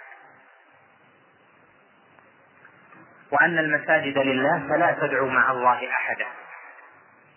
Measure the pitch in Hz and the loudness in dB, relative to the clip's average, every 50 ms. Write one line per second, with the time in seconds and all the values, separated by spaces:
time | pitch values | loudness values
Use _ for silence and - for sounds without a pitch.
0 | - - - - - - - - - - - _ _ _ _ _ _ _ _ _ | -20 -20 -20 -20 -20 -20 -20 -20 -20 -20 -20 _ _ _ _ _ _ _ _ _
1 | _ _ _ _ _ _ _ _ _ _ _ _ _ _ _ _ _ _ _ _ | _ _ _ _ _ _ _ _ _ _ _ _ _ _ _ _ _ _ _ _
2 | _ _ _ - - _ _ _ _ _ _ _ - - - - - - - - | _ _ _ -20 -20 _ _ _ _ _ _ _ -20 -20 -20 -20 -20 -20 -20 -20
3 | - - - - - - 143 143 156 170 170 160 156 151 147 143 - - 160 156 | -20 -20 -20 -20 -8 -2 2 2 2 2 2 0 0 0 0 -2 0 2 2 2
4 | 147 143 135 139 135 135 131 127 135 147 170 160 139 147 156 160 170 156 - - | 2 0 0 0 0 2 0 2 2 2 0 0 0 0 0 2 2 2 2 0
5 | 156 143 135 127 135 127 127 127 117 127 131 123 123 123 123 123 131 127 131 127 | -2 -2 0 0 0 0 2 2 2 2 2 2 2 2 2 2 0 -4 -4 -4
6 | - 135 113 - 107 - - - - - - - - - - - - - - - | -4 -4 -6 -6 -8 -10 -12 -16 -18 -20 -20 -20 -20 -20 -20 -20 -20 -20 -20 -20
7 | - - - - - _ _ | -20 -20 -20 -20 -20 _ _